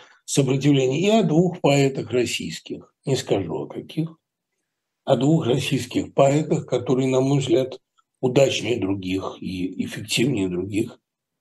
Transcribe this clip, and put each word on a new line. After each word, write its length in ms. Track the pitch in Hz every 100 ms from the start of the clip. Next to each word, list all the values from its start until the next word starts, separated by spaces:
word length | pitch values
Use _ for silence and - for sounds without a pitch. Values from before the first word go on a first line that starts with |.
| - _ -
сопротивления, 760 | - 135 135 147 139 127 147
и 100 | 202
о 140 | 220
двух 380 | 170 151 180 -
поэтах 500 | 143 143 139 135 110
российских, 840 | 123 113 - - - - - - _ -
не 100 | 131
скажу 480 | - 104 85 76
о 40 | 73
каких, 500 | - - - 160 - _ _ _ _ _ _ _ _ -
о 100 | 127
двух 300 | 135 160 117
российских 640 | 143 - 131 - - -
поэтах, 520 | - 139 143 160 165 -
которые, 420 | 123 110 127 131
на 140 | 131
мой 180 | 135 143
взгляд, 400 | 110 120 131 - _ _ _ _
удачнее 600 | 131 127 135 107 104 117
других 580 | 95 101 92 92 - -
и 460 | 92 92 92 - -
эффективнее 640 | - 101 - 139 113 92
других 500 | 87 101 101 113 - _ _ _ _